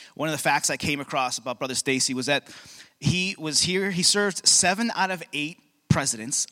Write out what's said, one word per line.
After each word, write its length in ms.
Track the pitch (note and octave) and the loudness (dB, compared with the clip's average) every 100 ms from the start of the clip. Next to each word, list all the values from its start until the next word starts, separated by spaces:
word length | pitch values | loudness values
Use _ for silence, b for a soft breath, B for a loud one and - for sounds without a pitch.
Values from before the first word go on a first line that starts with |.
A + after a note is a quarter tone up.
| B | B
One 140 | C#3 D#3 | -6 -4
of 40 | |
the 100 | D3 | 0
facts 260 | D#3+ C#3+ - | 2 2 2
I 80 | C#3 | -2
came 220 | - C#3+ | -2 -4
across 400 | C3+ D3 B2+ B2 | -2 -2 -2 -2
about 220 | B2 B2 | -6 -6
Brother 160 | C3 B2+ | -4 -2
Stacy 360 | - C3 C3 | 0 0 0
was 140 | B2+ B2+ | 0 0
that 260 | C#3 - B B B B _ | 0 -2 B B B B _
he 320 | C#3+ F3+ F#3 - | 0 2 0 -4
was 240 | D#3 C#3+ | -2 0
here, 300 | D#3+ F#3 G3 | 2 2 0
he 100 | F3+ | 0
served 440 | - G#3 G#3 - - | 2 2 2 2 4
seven 460 | - F3+ F#3+ A#3 | 4 4 2 0
out 160 | - F#3 | 0 -2
of 120 | F3+ E3 | -4 -8
eight 260 | D3 D3+ - _ _ - | -6 -6 -8 _ _ 0
presidents 580 | E3 C3+ A2 A#2 - - | 2 0 -4 -4 -4 -4